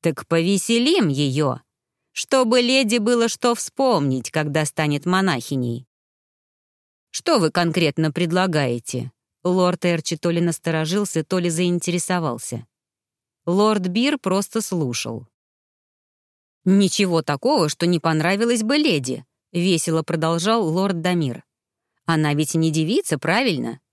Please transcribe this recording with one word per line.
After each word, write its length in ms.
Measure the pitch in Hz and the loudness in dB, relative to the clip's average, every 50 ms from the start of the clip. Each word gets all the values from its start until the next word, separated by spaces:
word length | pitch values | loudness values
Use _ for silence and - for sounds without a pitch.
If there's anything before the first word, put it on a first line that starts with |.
Так 260 | - 170 147 - - | -2 -2 -4 -4 -4
повеселим 800 | _ 170 165 165 185 202 190 - - 233 233 240 294 359 381 226 | _ 0 0 2 2 0 0 0 0 0 2 2 2 2 2 2
её, 520 | 156 139 135 147 139 127 147 151 135 123 127 _ _ _ _ _ _ _ _ _ _ | 2 2 0 0 0 0 0 0 0 -2 -4 _ _ _ _ _ _ _ _ _ _
чтобы 500 | _ - - _ 269 262 262 220 240 254 | _ -10 -4 _ 2 2 2 4 2 2
леди 360 | 240 240 262 269 269 208 233 | 2 4 2 2 2 2 0
было 300 | 240 202 233 247 233 226 | 0 2 2 2 2 2
что 280 | 233 - - - 240 240 | 0 -2 0 0 0 0
вспомнить, 760 | - - - _ - 269 254 226 165 143 139 131 131 - - | 0 -6 -10 _ 0 2 2 2 2 2 0 -2 -2 -4 -4
когда 340 | - 156 151 151 143 156 151 | -4 -2 -2 0 0 -2 -2
станет 400 | - - - 156 147 147 139 147 | -2 -2 -2 0 0 0 -2 0
монахиней». 840 | 180 185 190 190 190 151 123 - - 143 131 123 120 117 131 131 _ _ _ _ _ _ _ _ _ _ _ _ _ _ _ _ _ _ _ _ _ _ _ _ _ | 0 0 2 2 2 0 -2 -4 -4 -4 -2 -2 -2 -4 -6 -10 _ _ _ _ _ _ _ _ _ _ _ _ _ _ _ _ _ _ _ _ _ _ _ _ _
«Что 280 | - - _ 349 320 233 | -14 -6 _ 2 2 4
вы 120 | 165 151 | 2 2
конкретно 600 | - 180 170 170 156 180 170 147 - - 160 156 | 2 2 0 2 2 2 0 2 2 0 -2 0
предлагаете?» 1000 | - 170 175 160 170 180 185 196 160 156 139 123 120 120 _ - - 123 123 127 _ _ _ _ _ _ _ | 0 -2 -2 0 0 0 0 2 2 0 0 0 -2 -4 _ -6 -6 -6 -6 -8 _ _ _ _ _ _ _
Лорд 420 | 180 180 185 180 180 175 - - | 0 2 2 2 2 0 0 0
Эрчи 320 | 180 170 160 - - 165 | -2 -2 -2 -2 -6 -8
то 140 | 156 - 175 | -2 -2 -2
ли 100 | 170 170 | 0 2
насторожился, 840 | 175 170 160 - - 165 165 156 156 156 180 208 208 - - 160 156 | 0 0 -2 -2 -4 -4 -2 -2 -2 -2 -2 -2 -2 -2 -4 -4 -4
то 140 | _ 185 | _ -2
ли 120 | 185 170 175 | -2 -2 -2
заинтересовался. 1160 | 160 165 180 175 175 170 - - 170 175 - - 185 180 165 143 117 117 - - 120 113 117 _ _ _ _ _ _ _ _ _ _ _ _ _ _ _ _ | -2 0 0 0 0 -2 -2 -2 -4 -4 -2 -2 -2 -2 -2 -4 -6 -6 -8 -10 -10 -10 -12 _ _ _ _ _ _ _ _ _ _ _ _ _ _ _ _
Лорд 420 | 170 175 196 208 214 214 208 180 | 0 2 4 4 4 2 0 -2
Бир 300 | 185 175 226 247 285 302 | -2 0 0 0 0 0
просто 420 | 269 - 190 185 196 196 - - 226 | -2 -2 -2 -2 -2 -2 -2 -4 -6
слушал. 680 | 214 - 190 170 151 123 117 - - 117 113 - 120 _ _ _ _ _ _ _ _ _ _ _ _ _ _ _ _ _ _ _ _ _ _ _ _ _ _ _ _ | -4 -4 -2 -2 -2 -2 -4 -6 -6 -8 -10 -10 -12 _ _ _ _ _ _ _ _ _ _ _ _ _ _ _ _ _ _ _ _ _ _ _ _ _ _ _ _
«Ничего 560 | 185 190 202 196 185 - - 202 185 170 160 | 4 4 6 4 4 2 0 0 2 2 0
такого, 480 | - - - 165 - 254 311 247 165 151 | 0 0 -4 -2 0 0 2 2 2 0
что 160 | - _ 170 | 0 _ 0
не 140 | 175 180 160 | 0 0 2
понравилось 640 | - 165 160 156 156 175 196 202 226 240 247 226 220 | 0 0 0 2 2 0 0 0 0 0 0 0 0
бы 140 | 220 285 | 0 0
леди», 460 | 302 302 302 185 143 127 127 127 123 131 _ _ _ _ _ | 2 2 2 0 0 -2 -4 -8 -8 -10 _ _ _ _ _
весело 520 | - 175 175 190 175 160 - 170 160 160 156 | -4 0 2 2 2 2 0 0 -2 -2 -2
продолжал 640 | - 170 160 156 165 165 170 170 214 226 233 202 | -2 -4 -2 0 0 0 0 0 0 0 0 0
лорд 340 | 160 160 180 196 202 185 170 | 0 0 0 0 -2 -2 -2
Дамир. 420 | 160 180 180 175 156 131 117 - _ _ _ _ _ _ _ _ _ _ _ _ _ | -2 0 0 0 0 -2 -4 -8 _ _ _ _ _ _ _ _ _ _ _ _ _
«Она 280 | - 165 156 156 151 147 | -2 0 2 2 2 0
ведь 220 | 147 156 - - | 0 -2 0 0
не 160 | 165 160 160 | 0 0 2
девица, 460 | 151 160 160 160 233 349 392 - 156 | 2 0 0 0 0 -2 0 -2 -4
правильно? 640 | 139 - - 180 226 277 240 170 127 120 117 117 - _ _ | -2 0 0 0 2 2 0 0 -2 -4 -6 -8 -12 _ _